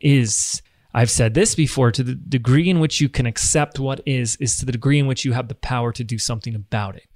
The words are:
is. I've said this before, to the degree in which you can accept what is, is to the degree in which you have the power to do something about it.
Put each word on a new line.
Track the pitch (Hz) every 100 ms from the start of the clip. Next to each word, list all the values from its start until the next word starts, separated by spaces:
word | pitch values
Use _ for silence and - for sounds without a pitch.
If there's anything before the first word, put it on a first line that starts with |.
is. | 147 139 113 - - - _ _ _
I've | 117 120
said | - 113 123
this | 208 -
before, | 147 139 120
to | 113
the | 123 127
degree | - 131 113 139 175
in | 175
which | 156 -
you | 143
can | - 117
accept | - - 156 147 139
what | 135 135 -
is, | 131 117 -
is | 117 -
to | 127
the |
degree | 117 135 143
in | 139
which | 127
you | 135
have | 123 120
the | 120
power | - 123 120
to | -
do | 117 117
something | - 117 120 110
about | 98 110 98 95
it. | _